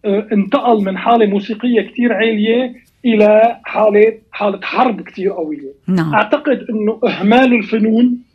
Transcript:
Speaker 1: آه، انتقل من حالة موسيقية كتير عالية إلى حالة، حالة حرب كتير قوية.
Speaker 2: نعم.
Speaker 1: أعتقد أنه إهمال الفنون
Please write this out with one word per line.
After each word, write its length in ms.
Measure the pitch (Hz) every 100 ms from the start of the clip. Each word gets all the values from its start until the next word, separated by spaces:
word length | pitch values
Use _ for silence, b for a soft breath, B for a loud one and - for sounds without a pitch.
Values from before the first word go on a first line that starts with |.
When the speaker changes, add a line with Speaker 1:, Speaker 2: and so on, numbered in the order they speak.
| 214
Speaker 1:
آه، 220 | 196 208
انتقل 520 | 208 196 277 240 220
من 140 | 190 185
حالة 280 | - 233 208
موسيقية 560 | 196 202 208 247 226
كتير 320 | 190 - 240
عالية 600 | 202 226 214 214 233 254 247 _ _ 240
إلى 540 | 220 208 214 226 233
حالة، 500 | - - 214 208 220 220 _
حالة 280 | - 208 196
حرب 380 | - 202 254 185
كتير 300 | 180 - 185
قوية. 420 | 185 156 147 135 - -
Speaker 2:
نعم. 260 | 180 160
Speaker 1:
أعتقد 520 | 208 214 294 294 233 -
أنه 300 | 214 214 220 226
إهمال 460 | - 202 240 262
الفنون 640 | 240 196 226 220 220 247 247 -